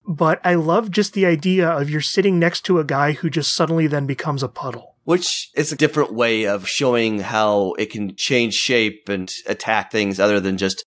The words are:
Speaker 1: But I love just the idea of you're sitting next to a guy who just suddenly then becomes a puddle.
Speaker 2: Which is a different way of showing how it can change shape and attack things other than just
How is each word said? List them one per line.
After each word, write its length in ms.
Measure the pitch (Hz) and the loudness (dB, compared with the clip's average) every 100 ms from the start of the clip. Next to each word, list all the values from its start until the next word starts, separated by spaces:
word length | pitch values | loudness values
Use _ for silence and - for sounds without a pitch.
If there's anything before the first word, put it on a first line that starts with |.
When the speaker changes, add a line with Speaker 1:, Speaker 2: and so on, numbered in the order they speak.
| - | -8
Speaker 1:
But 340 | 151 160 180 | -2 0 0
I 100 | 185 | 2
love 360 | 175 156 185 220 | 2 2 0 2
just 220 | 180 202 | 0 0
the 120 | 202 185 | 0 2
idea 420 | 165 185 185 170 | 2 2 2 2
of 220 | 160 143 | 0 -2
you're 100 | 151 | -2
sitting 380 | 143 - 190 180 | -2 0 2 4
next 220 | 170 - - | 2 0 0
to 120 | 180 | 2
a 60 | |
guy 280 | 143 139 143 | 2 2 0
who 160 | 147 165 | 0 -2
just 240 | 156 143 | -2 -2
suddenly 340 | - 160 165 156 | 0 0 2 2
then 180 | 143 139 | 0 -2
becomes 360 | 135 - 139 | -4 -4 -4
a 40 | 127 | -6
puddle. 460 | - 135 117 - _ | -6 -10 -12 -16 _
Speaker 2:
Which 440 | - 180 - - - | -2 0 0 -6 -4
is 180 | - 151 | -4 -2
a 40 | 139 | 0
different 360 | 151 151 143 | 2 2 -2
way 320 | 110 117 110 | 0 2 2
of 240 | 107 101 92 | 0 -2 -4
showing 520 | - 135 120 113 107 | 0 2 2 2 -2
how 520 | 90 110 107 104 95 - | -2 0 2 2 0 -2
it 80 | 107 | -6
can 280 | 110 101 | -4 -8
change 380 | 95 - 131 117 | -6 0 0 0
shape 560 | 101 - 123 110 - - | -2 0 2 0 -2 -6
and 240 | 98 92 - - | -6 -6 -8 -8
attack 440 | 104 - 107 - | -6 -2 -2 0
things 300 | 113 101 98 | -2 -2 2
other 180 | 101 104 | 2 2
than 200 | 95 95 | 0 0
just 260 | 95 - | -2 -4